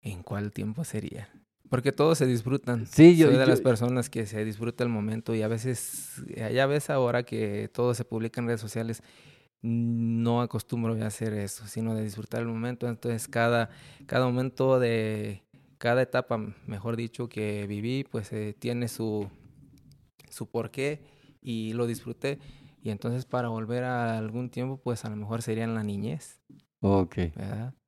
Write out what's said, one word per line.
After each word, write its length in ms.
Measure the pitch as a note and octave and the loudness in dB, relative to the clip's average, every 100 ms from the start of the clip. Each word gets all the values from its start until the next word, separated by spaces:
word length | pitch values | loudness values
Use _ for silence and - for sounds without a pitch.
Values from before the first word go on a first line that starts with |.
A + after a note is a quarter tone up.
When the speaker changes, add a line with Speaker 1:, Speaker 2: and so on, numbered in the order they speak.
Speaker 1:
¿en 220 | - F2+ | -8 -10
cuál 280 | - G2+ G#2 | -6 -6 -4
tiempo 320 | - G#2 A2 | -4 -6 -6
sería? 460 | E3 G#2+ - - G2+ - _ _ - | -6 -6 -8 -10 -14 -18 _ _ -4
Porque 240 | B2 B2+ | 0 0
todos 240 | - D3 E3 | 2 4 4
se 80 | C3+ | 4
disfrutan. 600 | A#2+ A2 C3+ - A#2+ A2 | 2 0 -2 -2 -4 -2
Speaker 2:
Sí, 300 | - E3 F3 | 12 12 12
yo, 100 | D#3 | 8
Speaker 1:
Soy 80 | C3 | 8
de 80 | C3 | 6
Speaker 2:
yo 40 | |
Speaker 1:
las 120 | B2 | 6
personas 480 | A#2+ A2+ A#2+ B2+ A#2 | 6 4 2 0 -2
que 160 | A2+ G#2+ | -4 -6
se 180 | A2 A2 | -4 -4
disfruta 380 | G2+ A#2 A#2 | -4 -6 -2
el 60 | B2 | -2
momento 460 | A2+ G#2 A2 - A2+ | 0 -2 -4 -2 -2
y 60 | |
a 60 | G#2+ | 0
veces, 720 | A2+ A#2+ A#2+ - - - - C3 - A2 | -2 -4 -6 -6 -12 -14 -14 -12 -8 -2
ya 120 | A#2+ C3+ | 2 2
ves 240 | D3 - | 2 0
ahora 340 | C#3+ B2 B2 | 0 2 0
que 460 | A#2+ A2+ A2 G2+ G#2+ | -2 -4 -2 -4 -6
todo 200 | - B2 | 0 0
se 120 | A#2 A#2+ | 0 -2
publica 340 | A2+ A2+ - | -4 -4 -4
en 60 | A#2+ | -2
redes 140 | A#2 | -2
sociales, 400 | G#2+ A2+ A2+ A2+ - - - - _ _ | -4 -6 -6 -6 -12 -20 -20 -20 _ _
no 760 | A#2 A#2 A#2 A#2 A#2 A#2 A#2 A#2 | -2 0 0 0 0 0 2 2
acostumbro 540 | A#2+ A2+ - A#2+ A2+ A2+ | 0 -4 -4 -4 -2 -2
ya 100 | A2 | -4
a 20 | |
hacer 260 | G#2 A2 | -4 -4
eso, 320 | G#2+ G2+ - G#2+ | -4 -6 -8 -10
sino 280 | A2 A2+ A2 | -6 -4 -2
de 80 | |
disfrutar 380 | A2 G2+ G#2+ A2+ | -4 -8 -8 -6
el 60 | A#2 | -4
momento. 400 | A2+ A#2+ B2 A#2+ | -4 -6 -4 -6
Entonces, 400 | A2+ B2 A#2 - | -4 -4 -4 -4
cada, 420 | A#2 A#2 A#2 A2+ - - - - | 2 4 4 0 -6 -20 -20 -2
cada 200 | B2+ B2+ | 0 2
momento 520 | B2 C3 - C3 C3 | 2 -2 2 4 6
de, 640 | B2 A2+ A2 G#2+ G#2+ G2+ _ _ _ _ | 4 2 0 -2 -6 -8 _ _ _ _
cada 240 | A#2+ B2 | 2 2
etapa, 340 | B2+ B2+ - A#2 G#2 G#2+ - | 2 0 0 -4 -4 -12 -10
mejor 280 | G#2 A2 A2+ | -8 -4 -4
dicho, 320 | A#2 - A#2+ | -6 -6 -8
que 380 | - G#2+ G#2 G2+ | -4 -4 -4 -4
viví, 380 | G#2 A2 C3 C#3 | -4 -2 -4 -4
pues, 220 | - G#2 | -8 -6
eh, 220 | A2 G#2+ G2+ | -6 -6 -6
tiene 300 | A#2+ A#2+ A#2+ | -4 -2 -4
su, 400 | - A2+ G#2+ G2+ - - - - - - - _ _ - | -4 -4 -2 -4 -10 -20 -20 -20 -20 -20 -20 _ _ -20
su 180 | - A2 | -14 -8
porqué 540 | A#2+ A2+ - C3+ D3 - _ _ _ | -6 -6 -4 -6 -6 -12 _ _ _
y 320 | C3+ A2+ A2 | -8 -6 -4
lo 120 | A2+ A#2+ | -2 -2
disfruté. 520 | A#2 A#2 A#2 C3+ C#3+ - - - _ | -4 -8 -6 -6 -6 -10 -20 -20 _
Y 80 | - | -8
entonces, 340 | G#2 A2 B2 B2 | -4 -4 -4 -4
para 240 | C3 A#2 | -2 -2
volver 340 | A2+ A2 A#2+ | -4 -4 -4
a 340 | B2+ B2 A#2 A2+ | -2 -2 -2 -2
algún 340 | A2 A2+ B2 | -4 -6 -8
tiempo, 260 | - B2+ C3+ | -6 -6 -6
pues, 260 | B2+ A#2 | -6 -6
a 60 | A2+ | -6
lo 60 | G#2+ | -8
mejor 240 | G#2 A#2 | -6 -6
sería 220 | A#2 A2 A2+ | -4 -2 -2
en 80 | |
la 100 | A2+ | -2
niñez. 560 | G#2+ G2+ G#2+ D3+ - - _ - _ _ | -2 -2 -4 -6 -10 -20 _ -20 _ _
Speaker 2:
Ok. 340 | G2 G2 F2+ - F2 D#2 | 2 4 2 0 -4 -4
Speaker 1:
¿Verdad? 380 | G2 G2+ A#2+ - | -8 -6 -8 -12